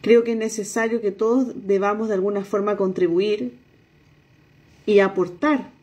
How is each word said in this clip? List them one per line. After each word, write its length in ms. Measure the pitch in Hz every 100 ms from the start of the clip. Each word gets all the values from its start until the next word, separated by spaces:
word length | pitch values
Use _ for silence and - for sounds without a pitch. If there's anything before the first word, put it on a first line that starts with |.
Creo 220 | - 233
que 80 | 233
es 40 | 226
necesario 600 | 220 220 196 - 226 226
que 120 | 208
todos 540 | 190 220 247 247 - 202
debamos 420 | 196 202 208 220
de 60 | 202
alguna 280 | 196 202
forma 320 | 196 208 208 202
contribuir 760 | 190 185 180 170 208 208 247 - _ _ _ _ _ _ _ _ _ _ _ _ -
y 140 | 202
aportar 720 | 190 190 180 - 294 277 202 -